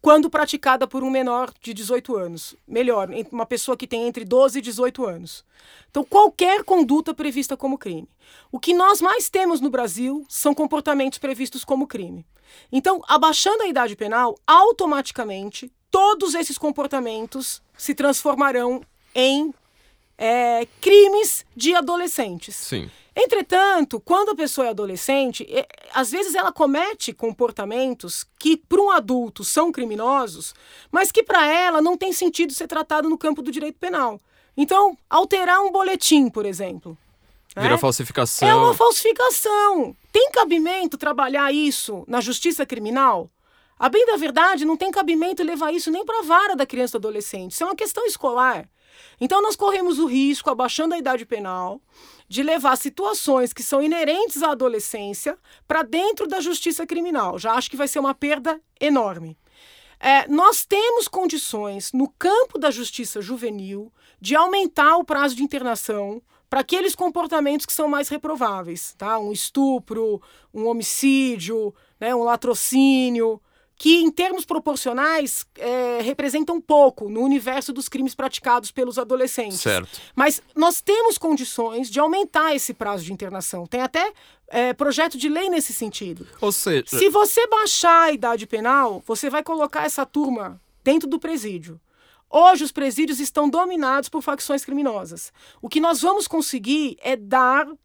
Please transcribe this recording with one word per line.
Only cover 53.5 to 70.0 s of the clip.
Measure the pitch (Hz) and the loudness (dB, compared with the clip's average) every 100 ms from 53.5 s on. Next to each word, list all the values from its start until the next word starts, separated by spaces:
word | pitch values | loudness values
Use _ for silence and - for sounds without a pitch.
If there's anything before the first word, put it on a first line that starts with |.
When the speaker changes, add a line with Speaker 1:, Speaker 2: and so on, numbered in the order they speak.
Speaker 1:
que | - | -4
são | 240 277 | -4 0
inerentes | 302 339 302 339 453 285 | 0 0 0 0 -2 -2
à | 320 | -2
adolescência | 277 254 226 - 220 202 202 - 349 _ _ _ | 0 0 0 -4 -10 -10 -8 -8 -10 _ _ _
pra | 311 | -2
dentro | 262 320 392 440 403 | 0 -2 -2 -2 -4
da | 381 | -4
justiça | 311 320 339 320 330 | -4 -4 -4 -4 -6
criminal. | 339 349 302 196 180 | -6 -4 -2 -2 -4
Já | 214 | -2
acho | 233 - | -2 -2
que | 269 | -6
vai | 285 | -4
ser | 302 | -2
uma | 277 | -2
perda | 277 285 294 262 320 _ _ | -2 -4 -2 -4 -6 _ _
enorme. | 285 277 214 170 160 156 _ _ - - _ _ | 0 2 0 -6 -14 -18 _ _ -20 -20 _ _
É, | 262 277 - | 4 4 4
nós | 294 381 381 - | 4 6 4 0
temos | 403 466 466 - | 0 2 0 -2
condições, | 359 370 311 - 214 208 202 - | -2 -2 -4 -6 -8 -8 -8 -6
no | 254 277 | -2 -2
campo | _ 349 427 523 - | _ 2 2 2 0
da | 294 | -2
justiça | 233 240 - 233 214 | -2 -8 -10 -10 -10
juvenil, | 196 247 233 208 190 196 214 _ _ _ | -8 -8 -8 -8 -10 -12 -14 _ _ _
de | 190 294 | 0 2
aumentar | 359 392 370 - 294 330 | 4 2 -2 2 4 4
o | |
prazo | - 285 285 247 | 2 0 0 -2
de | |
internação | 285 277 247 226 - 208 202 220 _ _ _ | -6 -4 -6 -6 -6 -6 -6 -10 _ _ _
pra | 269 | -4
aqueles | 269 370 370 - | 0 0 0 0
comportamentos | 359 349 330 320 285 285 - | -2 -2 -2 0 0 -2 -4
que | |
são | - 302 | -4 -2
mais | 285 285 | -2 -4
reprováveis, | 294 302 302 240 196 170 170 - _ | -6 -6 -4 -4 -4 -10 -12 -14 _
tá? | 202 220 | -4 -4
Um | 208 | -4
estupro, | 208 - - 269 254 - 220 | -6 -6 0 0 0 -6 -4